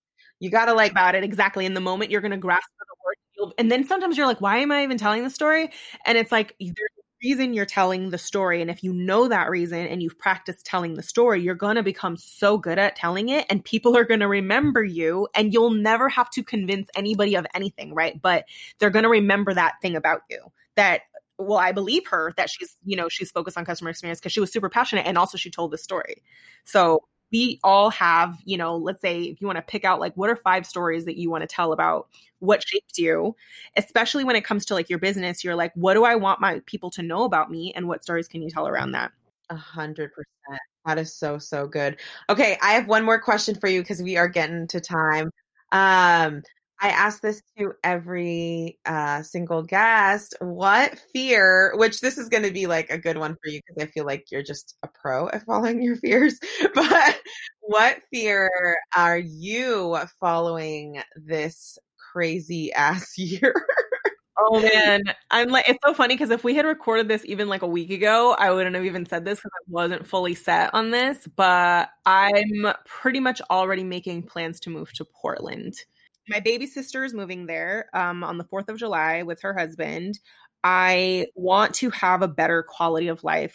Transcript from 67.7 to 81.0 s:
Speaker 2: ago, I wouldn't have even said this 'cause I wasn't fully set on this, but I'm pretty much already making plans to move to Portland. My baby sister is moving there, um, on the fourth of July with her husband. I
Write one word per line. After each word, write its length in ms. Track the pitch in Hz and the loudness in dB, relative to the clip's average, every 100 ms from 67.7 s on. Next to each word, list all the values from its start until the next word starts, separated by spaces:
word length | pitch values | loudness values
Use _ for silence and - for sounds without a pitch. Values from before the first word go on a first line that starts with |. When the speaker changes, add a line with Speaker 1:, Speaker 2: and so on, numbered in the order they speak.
| 175 170 | -4 -4
Speaker 2:
ago, 420 | 196 214 226 240 - | 0 4 6 4 4
I 140 | 196 | 4
wouldn't 240 | 185 185 180 | 2 0 -2
have 80 | |
even 220 | 185 180 175 | -4 -4 -6
said 180 | 170 | -6
this 160 | 175 208 | -6 -8
'cause 100 | 208 | -8
I 100 | 175 185 | -14 -8
wasn't 380 | 170 175 180 175 | -2 -2 -4 -4
fully 280 | 190 180 | -2 -2
set 400 | 175 - 170 - | -4 0 2 2
on 160 | 220 226 | 0 0
this, 360 | 240 262 262 - - | 0 0 -4 -8 2
but 520 | 185 180 175 175 - _ | 4 6 4 2 0 _
I'm 640 | 190 190 202 202 208 208 208 - - | 4 4 6 4 2 -2 -2 -4 -10
pretty 340 | - 262 262 | -4 -2 0
much 200 | 254 - - | -2 -4 -2
already 340 | 185 185 190 | 0 0 -2
making 400 | 185 180 185 170 | -4 -8 -8 -10
plans 360 | 170 175 165 170 | -10 -8 -8 -10
to 100 | 175 | -12
move 220 | 160 156 | -12 -12
to 100 | - 156 | -14 -16
Portland. 680 | _ - - - - - - - _ _ _ - | _ -6 -6 -8 -10 -12 -14 -20 _ _ _ -8
My 120 | 208 | -2
baby 260 | 220 233 277 | 0 -2 -4
sister 380 | 277 262 262 | -10 -10 -8
is 100 | 269 | -8
moving 320 | 226 185 180 170 | -8 -10 -10 -8
there, 420 | 165 170 214 - | -8 -6 -6 -6
um, 300 | 185 175 175 | -4 -4 -4
on 120 | 170 170 | -6 -8
the 60 | |
fourth 240 | 170 196 202 | -8 -10 -10
of 80 | 220 | -8
July 440 | 233 170 156 165 | -4 -2 0 -2
with 180 | 170 165 | -6 -8
her 120 | 196 | -6
husband. 640 | 190 165 165 156 160 185 208 _ _ _ _ | -4 -6 -6 -8 -8 -8 -10 _ _ _ _
I 640 | 180 185 185 185 | 0 4 4 4